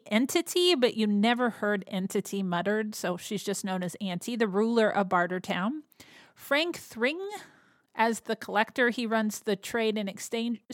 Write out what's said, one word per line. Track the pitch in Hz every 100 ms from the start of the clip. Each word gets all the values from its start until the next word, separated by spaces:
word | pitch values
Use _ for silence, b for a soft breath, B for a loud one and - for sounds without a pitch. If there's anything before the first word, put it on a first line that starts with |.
| -
Entity, | 208 262 349 339 359 359
but | 320 240 220
you | 214
never | 202 226 240 247
heard | - 208 208 185
Entity | 190 190 208 - 196
muttered, | 190 175 190 214 214 -
so | 185 175
she's | - 202
just | - 190 196
known | 185
as | 180 -
Auntie, | 196 175 - 240
the | 226
ruler | 190 226 233 214
of | 202 190
Bartertown. | 185 175 185 196 175 202 302 - B B B B
Frank | B - 285 339 320
Thring | - 220 247 330 392 403 B B B B B -
as | 226 220
the | - 220
collector. | - 196 220 - 240
He | 240 226
runs | 220 214 -
the | - 196
trade | - 233 220 214
and | 196
exchange, | - - 233 233 226 -